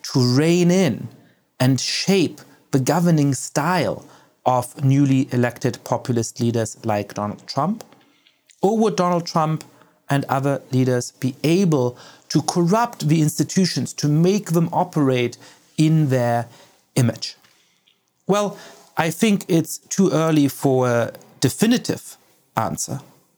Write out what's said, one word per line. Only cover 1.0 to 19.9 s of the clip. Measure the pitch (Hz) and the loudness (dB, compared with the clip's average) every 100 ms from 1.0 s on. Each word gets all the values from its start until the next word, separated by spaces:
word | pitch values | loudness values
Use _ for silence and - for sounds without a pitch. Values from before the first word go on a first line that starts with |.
| - - _ _ _ - | -10 -16 _ _ _ -2
and | 127 131 | 0 0
shape | - - - 196 147 - - _ _ | -2 -4 0 0 0 -4 -20 _ _
the | 139 | -2
governing | 127 156 175 160 143 | 0 2 2 2 2
style | 131 - 156 151 180 110 - - - _ _ - | 0 -4 -4 -2 0 -2 -4 -12 -20 _ _ 0
of | 127 123 - | 0 -2 -2
newly | 135 139 143 135 131 | 0 2 2 2 0
elected | 123 120 120 127 - | 0 -2 -2 -4 -4
populist | - 120 - 117 110 - | -4 -4 -2 -4 -4 -4
leaders | 117 117 110 - 110 | -2 -2 -4 -6 -4
like | 104 104 - | -4 -4 -8
Donald | 104 - - | -8 -8 -8
Trump? | - 156 226 - _ _ _ _ _ _ _ | -4 -4 -4 -10 _ _ _ _ _ _ _
Or | 190 220 | 0 2
would | 214 190 | 0 0
Donald | 180 175 170 | 0 0 -2
Trump | 170 156 156 - - _ _ - | -2 0 -2 -8 -20 _ _ -4
and | 139 - | -2 0
other | 135 139 135 - | -2 0 -4 -2
leaders | 127 127 123 - | 0 2 0 -4
be | - 131 135 | -6 -8 -2
able | 147 175 196 151 123 127 - - - | 0 2 4 2 0 -4 -18 -20 -2
to | 156 | -2
corrupt | - 180 170 220 233 - 147 | 0 0 2 2 0 -2 0
the | 160 | 2
institutions, | 151 - 147 - 185 - 117 | 2 0 -2 0 0 -2 -6
to | - 147 | -4 0
make | 147 175 208 208 | 2 2 0 0
them | 165 170 | 0 0
operate | 156 175 160 135 127 120 - - - _ - | 0 -2 0 2 2 -2 -6 -20 -20 _ 0
in | 156 160 147 | 2 2 2
their | 131 120 117 113 - - _ _ - | 2 0 -2 -4 -12 -20 _ _ 0
image? | 120 - - - _ _ _ _ _ _ _ _ - | 0 -2 -10 -14 _ _ _ _ _ _ _ _ -2
Well, | 202 208 - - - - - | -2 -2 -6 -18 -20 -10 -4
I | 165 | -4
think | 165 226 196 - | 0 2 2 0
it's | 170 160 - | 0 -2 -8
too | - | -6